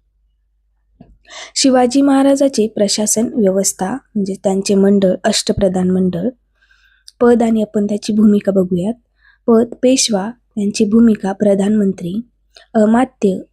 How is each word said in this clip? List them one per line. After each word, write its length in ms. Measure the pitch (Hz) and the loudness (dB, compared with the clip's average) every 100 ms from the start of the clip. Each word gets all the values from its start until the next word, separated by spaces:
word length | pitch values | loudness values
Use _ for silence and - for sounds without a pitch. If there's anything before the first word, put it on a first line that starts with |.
| _ _ _ _ _ _ _ _ _ _ - _ _ - - | _ _ _ _ _ _ _ _ _ _ -20 _ _ -20 -14
शिवाजी 480 | - 269 254 247 277 | -2 0 2 2 2
महाराजाचे 680 | 277 269 277 277 277 269 214 | 2 2 2 2 0 0 -2
प्रशासन 580 | 220 202 - 214 - 233 | -2 -2 -2 -2 -2 -2
व्यवस्था, 560 | 262 196 190 190 - 185 | 0 0 0 -2 -4 -8
म्हणजे 440 | 254 _ 214 190 190 | -8 _ -6 -6 -4
त्यांचे 300 | 202 190 196 | -2 -2 0
मंडळ, 400 | 196 196 202 190 185 | 2 4 2 2 0
अष्टप्रधान 680 | 226 214 - 208 196 185 180 | -2 -4 -4 -2 -2 0 -2
मंडळ, 380 | 185 185 175 196 262 _ _ _ _ _ _ - _ | 0 -2 -2 -6 -8 _ _ _ _ _ _ -20 _
पद 220 | 240 240 | 2 2
आणि 200 | 233 220 | 2 0
आपण 220 | 214 214 | -2 -2
त्याची 280 | 208 208 - | -4 -4 -4
भूमिका 400 | 214 214 208 202 | 2 4 4 0
बघूयात. 420 | 196 185 180 190 233 _ _ _ _ - | 0 0 -2 -4 -8 _ _ _ _ 0
पद 280 | 226 240 - | 2 0 -2
पेशवा, 480 | 254 262 - 202 202 | 0 0 0 -4 -6
त्यांची 540 | 240 _ - 202 214 | -12 _ -6 -6 -2
भूमिका 480 | 214 226 233 208 190 | 0 4 4 2 -4
प्रधानमंत्री, 880 | 196 208 196 196 214 196 185 175 196 233 _ _ _ _ | -2 0 2 0 0 0 -2 -8 -8 -12 _ _ _ _
अमात्य 640 | 226 214 226 262 _ 202 185 - | 0 2 2 0 _ -2 -2 -4